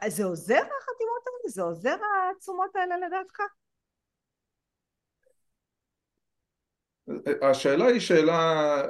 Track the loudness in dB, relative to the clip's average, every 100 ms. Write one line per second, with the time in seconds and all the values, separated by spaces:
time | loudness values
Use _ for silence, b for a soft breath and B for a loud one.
0 | -4 -2 -4 -4 0 0 0 -4 -10 -6
1 | -4 -6 -8 -10 -10 -6 -6 -4 -4 -4
2 | -2 -2 -2 -6 -8 -6 -4 -4 -4 -4
3 | -4 -6 -8 -8 -10 -10 _ _ _ _
4 | _ _ _ _ _ _ _ _ _ _
5 | _ _ _ _ _ _ _ _ _ _
6 | _ _ _ _ _ _ _ _ _ _
7 | -12 -8 -4 0 2 4 2 4 4 4
8 | 4 6 6 4 4 2 2 2